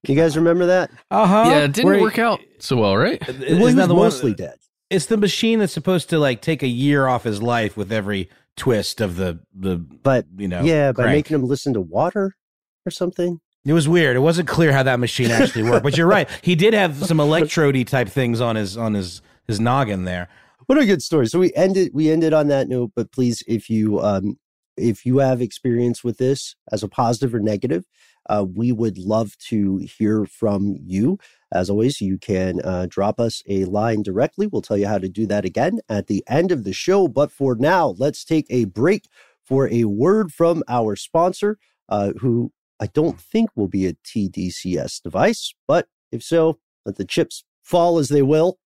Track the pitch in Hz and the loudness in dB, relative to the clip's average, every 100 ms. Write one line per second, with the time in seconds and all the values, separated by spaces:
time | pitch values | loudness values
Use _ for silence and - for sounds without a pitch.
0 | - 139 165 151 165 170 175 185 170 - | 0 2 2 4 2 4 4 2 0 -10
1 | _ 196 196 208 233 285 294 143 - 202 | _ 2 4 6 6 4 2 2 2 4
2 | 214 226 233 196 - _ - 127 107 104 | 2 2 0 -2 -6 _ -2 2 2 4
3 | 180 320 - 131 131 175 247 247 180 175 | 2 -2 -8 -8 0 4 6 6 6 6
4 | 220 - 131 98 - - _ _ _ 185 | 4 2 -2 -2 -8 -14 _ _ _ -4
5 | - 220 202 - 226 226 196 - 165 185 | 0 0 0 0 0 2 0 -2 -2 -2
6 | - 165 143 120 - 160 135 120 139 143 | 0 0 0 0 -4 -2 -2 0 2 2
7 | 135 120 120 101 117 120 107 98 98 110 | 2 0 -2 -4 -2 0 -2 -4 -4 -4
8 | 98 98 90 _ _ - 135 110 95 - | -2 -6 -6 _ _ -6 0 0 -2 -4
9 | 104 87 92 85 _ 98 95 87 76 - | -4 -2 -6 -6 _ -8 -4 -4 -6 -4
10 | 135 127 73 92 101 87 151 156 139 123 | 0 0 -2 -8 -6 -2 0 2 0 0
11 | 120 151 - 151 127 135 143 110 85 95 | 2 0 0 -2 0 -2 -2 -4 -2 -2
12 | 165 208 196 - _ _ _ _ - - | -2 -2 -4 -6 _ _ _ _ -12 -6
13 | 180 180 175 170 _ _ 139 165 147 175 | -6 -2 -4 -4 _ _ 0 2 4 2
14 | 147 123 151 170 156 - 165 139 131 123 | 2 2 2 0 -2 2 4 4 2 0
15 | 123 - 117 117 269 117 110 120 143 131 | -2 -2 0 2 0 0 2 2 2 2
16 | 170 208 151 - - 175 208 214 185 139 | 4 2 0 -4 -2 2 4 4 0 -2
17 | 185 160 147 160 151 - 143 135 120 135 | 0 2 2 2 0 2 2 2 0 -2
18 | 107 139 123 113 120 110 101 107 113 104 | 0 -2 -2 0 -2 -2 -4 -4 -2 -2
19 | 90 85 _ _ - 104 117 135 120 98 | -4 -12 _ _ -6 -2 0 0 0 -4
20 | 90 90 87 _ _ _ - 285 247 180 | -4 -6 -10 _ _ _ 0 2 4 2
21 | - 160 113 175 180 - 190 190 180 135 | 2 0 2 2 0 2 2 2 0 0
22 | 156 160 160 156 147 139 123 127 120 - | 0 2 2 2 2 0 0 -2 -4 -6
23 | 110 - 123 117 - 113 - 110 107 101 | -6 -2 -2 -2 -4 -6 -2 -2 0 0
24 | 104 98 95 - _ _ _ - 117 104 | 0 -2 -4 -8 _ _ _ -4 -2 -2
25 | 123 127 131 127 117 - 127 120 120 120 | 0 2 2 0 -4 -4 -2 0 -2 -2
26 | 120 113 127 139 - - - 110 101 - | -6 -2 -2 -2 -6 -18 -8 -6 -6 -2
27 | 117 120 131 113 107 101 123 165 - _ | 0 0 -2 -2 -2 -2 -4 -4 -6 _
28 | _ _ - 104 95 92 120 113 113 95 | _ _ -4 -2 -2 -4 -2 0 -2 -4
29 | 92 107 107 - - 110 98 95 - - | -2 -2 -2 -8 -6 -2 0 -2 -6 -2
30 | 107 107 98 - 113 101 101 95 90 95 | 0 0 -2 -4 -2 0 -2 -6 -6 -2
31 | 123 196 - _ _ 87 92 101 120 143 | 0 -2 -8 _ _ -4 -2 0 0 -2
32 | 98 95 - 92 92 85 - 90 90 - | -4 -6 -2 -2 -2 -4 -4 -4 -4 -2
33 | 98 107 117 - - 98 92 104 113 110 | -2 0 -4 -4 -6 -4 -2 -2 0 -2
34 | 101 95 135 - 208 131 - 104 101 104 | -2 -2 -2 -2 -4 -4 -2 -2 0 -2
35 | 95 98 110 104 95 110 151 220 - 104 | -4 -6 -2 -2 -2 -2 -2 -2 -4 -6
36 | - - - 143 180 160 98 92 - 196 | -2 -4 0 -2 0 -2 -4 -6 0 2
37 | 175 120 143 _ 135 113 143 185 147 87 | 2 0 -2 _ -2 0 2 2 0 0
38 | 135 - - 160 147 123 110 98 151 214 | -4 -4 -2 -2 0 -2 -2 0 0 0
39 | _ _ _ _ _ 135 131 120 110 101 | _ _ _ _ _ 0 2 0 0 2
40 | 151 214 185 - 170 165 - 120 110 101 | 2 2 0 0 2 2 -2 -2 -2 -4
41 | - 160 180 180 208 214 _ _ _ 104 | -4 0 0 0 -4 -4 _ _ _ -2
42 | 101 - 127 117 117 _ _ _ 139 - | -2 -2 -2 0 -2 _ _ _ -4 0
43 | 156 - - 220 226 - 98 98 95 80 | 0 -2 -4 -2 0 -2 -4 -2 -2 -4
44 | - 117 98 95 92 - 92 85 - - | -8 -6 -4 -4 -8 -6 -4 -4 -6 -10
45 | 87 90 170 - - _ - 160 - _ | -6 0 0 0 -10 _ -2 -2 -2 _
46 | _ 117 - 165 160 156 _ _ - 98 | _ -14 -2 2 2 -2 _ _ -12 -10
47 | 95 - - - _ _ _ 175 170 170 | -4 -2 -2 -6 _ _ _ 2 4 2
48 | 135 143 135 156 175 - | 2 2 4 4 2 -2